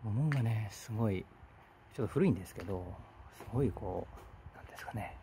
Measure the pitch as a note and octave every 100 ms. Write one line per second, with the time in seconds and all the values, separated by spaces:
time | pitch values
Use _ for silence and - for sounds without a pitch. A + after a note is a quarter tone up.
0 | A2+ G#2+ D3+ C#3 A#2 A2+ G#2+ - - A2
1 | A2+ F#2+ - - - - - - - -
2 | A2+ C#3 F#3+ F2+ F2+ - F2 F#2+ F2+ F#2+
3 | - - - - - B2 C3+ - G2+ F2+
4 | - - - - - - - - - A2
5 | G2 -